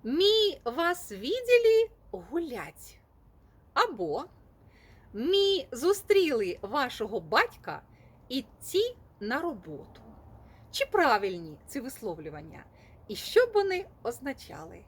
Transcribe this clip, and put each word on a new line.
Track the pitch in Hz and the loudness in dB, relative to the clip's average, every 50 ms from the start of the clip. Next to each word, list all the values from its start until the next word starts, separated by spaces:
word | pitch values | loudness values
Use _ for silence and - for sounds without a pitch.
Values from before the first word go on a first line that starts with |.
"Мі | - 214 269 330 381 403 440 440 427 403 311 - _ | -4 -2 2 4 4 6 6 6 4 2 0 -2 _
вас | 233 233 294 339 339 359 349 - - | -6 -2 0 0 0 0 -2 -8 -14
відділі | 214 190 208 269 415 508 494 466 494 480 466 440 440 440 453 440 - _ _ - | -12 -8 -4 -4 -4 -4 4 4 4 6 8 6 6 6 4 2 -4 _ _ -14
гулять". | - - - - 254 339 339 294 254 196 151 156 - - - - - _ _ _ _ _ _ - _ _ _ _ _ _ _ _ _ | -14 -12 -12 -6 -6 -6 -4 -4 -8 -10 -10 -12 -14 -18 -20 -20 -20 _ _ _ _ _ _ -20 _ _ _ _ _ _ _ _ _
Або | - 466 453 294 202 180 156 147 220 311 370 - - - - _ _ - - _ - - - - - - - | 0 0 2 0 -6 -4 -4 -4 -6 -6 -10 -16 -20 -20 -20 _ _ -20 -20 _ -20 -20 -20 -20 -20 -20 -14
"Мі | - 202 247 339 381 392 392 392 392 359 269 - | -10 -4 0 2 4 4 4 4 2 0 -2 -6
зустріли | - 233 277 359 403 381 - - 415 392 359 311 269 220 202 180 - - | -8 0 2 2 2 0 2 4 4 4 4 4 2 0 0 -2 -4 -6
вашого | - 196 233 294 269 247 - - 220 196 214 202 | -6 -2 0 0 0 -2 -2 -6 -6 -4 -4 -6
батька | 165 151 202 294 453 466 - - - 190 151 147 - _ - _ - - - - - - | -4 2 4 4 4 4 -2 -14 -10 -10 -10 -10 -12 _ -20 _ -20 -20 -20 -20 -12 -6
ідці | 254 269 - - - _ - - - 381 440 508 494 - - - _ _ | -6 -6 -6 -6 -20 _ -14 -2 0 0 0 0 -4 -10 -20 -20 _ _
на | 202 214 247 294 | -6 -4 -4 -2
роботу". | 339 339 277 190 - 160 151 139 - - - - - - - - - - - - - - - - - - | -2 -4 -6 -8 -12 -14 -14 -14 -14 -18 -20 -20 -20 -20 -20 -20 -20 -20 -20 -20 -20 -20 -20 -20 -20 -12
Чи | - - 554 | -4 -4 -4
правильні | - - 403 339 277 - 359 202 190 185 175 165 156 147 151 - | 0 2 4 4 6 4 2 2 -2 -4 -6 -10 -12 -14 -16 -18
ці | - - 277 | -10 -10 -10
висловлювання? | 226 262 262 - 233 202 165 165 151 151 151 151 160 160 147 143 - - - - - - - - - - | -10 -10 -12 -10 -8 -8 -8 -8 -10 -12 -14 -14 -16 -16 -18 -20 -20 -20 -20 -20 -20 -20 -20 -20 -14 -12
І | 208 | -12
що | - - - - 440 508 | -10 -8 2 4 4 4
б | 480 453 | 6 2
вони | 415 392 392 370 359 392 - - - | 2 2 2 -2 -4 -6 -10 -18 -10
означали? | - 233 240 - 262 277 262 - - - 160 151 156 165 175 175 - | -10 -8 -8 -6 -8 -10 -10 -10 -14 -16 -16 -16 -16 -16 -18 -20 -20